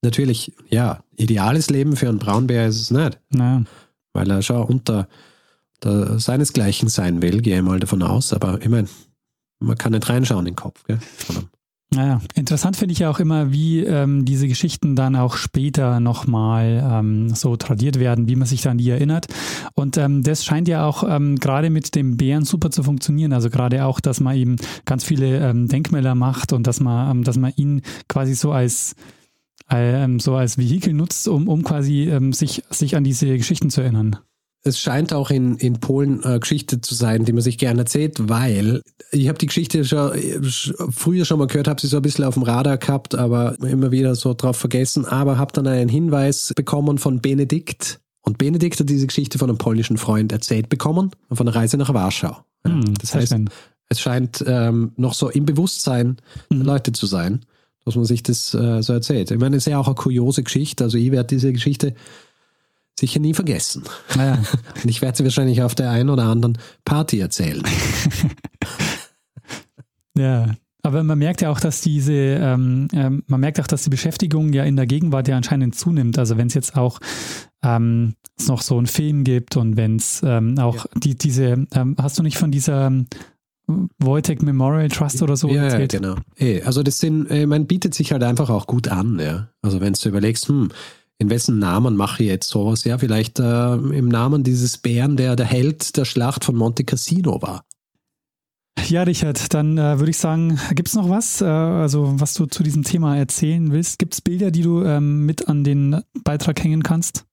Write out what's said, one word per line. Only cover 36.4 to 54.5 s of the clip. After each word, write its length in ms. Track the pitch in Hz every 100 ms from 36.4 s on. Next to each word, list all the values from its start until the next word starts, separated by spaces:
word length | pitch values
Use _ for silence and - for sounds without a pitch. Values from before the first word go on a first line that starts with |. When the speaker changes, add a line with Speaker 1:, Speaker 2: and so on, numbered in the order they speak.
| 117 151 - 123
Speaker 1:
zu 120 | -
sein, 300 | 120 117 113
die 80 | 113
man 80 | 117
sich 160 | 120 117
gerne 240 | 131 120
erzählt, 460 | 120 147 156 156 107
weil 540 | 113 127 101 104 123 - _ -
ich 180 | 147 135
hab 100 | 156
die 80 | 151
Geschichte 380 | - 156 160 135
schon, 260 | 151 143
äh, 260 | - - -
sch-, 320 | 135 120 139 - 175
früher 340 | 120 - 180
schon 140 | 165 160
mal 80 | 135
gehört, 200 | 151 143
hab 120 | 147
sie 60 | 139
so 100 | 143
ein 60 |
bisschen 220 | 143 139
auf 100 | 139
dem 80 | 127
Radar 340 | 120 120 135 135
gehabt, 380 | - 139 -
aber 420 | - 123 120 120 -
immer 300 | 127 131 131
wieder 240 | 127 131 123
so 180 | 131
drauf 220 | 120 131 120
vergessen, 480 | 123 123 127 - 123
aber 320 | 131 139 131
hab 140 | 139
dann 120 | - 135
einen 220 | 127 120
Hinweis 640 | 131 170 147 139 139 -
bekommen 440 | - 135 143 147 143
von 220 | 147 131
Benedikt. 800 | 135 139 139 160 - - - - _ _
Und 140 | - 110
Benedikt 400 | 139 170 175 -
hat 100 | 143
diese 160 | 143 135
Geschichte 320 | - 143 127
von 100 | 131
einem 80 | 113
polnischen 380 | - 113 113 110
Freund 340 | - 107 107
erzählt 360 | 104 - 110 110
bekommen, 440 | 127 147 165 190 - _
von 140 | 117 120
der 80 |
Reise 240 | 117 113 143
nach 160 | 139
Warschau. 500 | 127 92 - 82 - _ _ -
Ja, 40 |
Speaker 2:
Hm, 220 | 170 110 104
Speaker 1:
das 120 | -
Speaker 2:
sehr 80 | 151
Speaker 1:
heißt, 100 | 123
Speaker 2:
schön. 160 | 117 104 - - _ _
Speaker 1:
es 120 | 110
scheint, 440 | - 123 123 -
ähm, 460 | -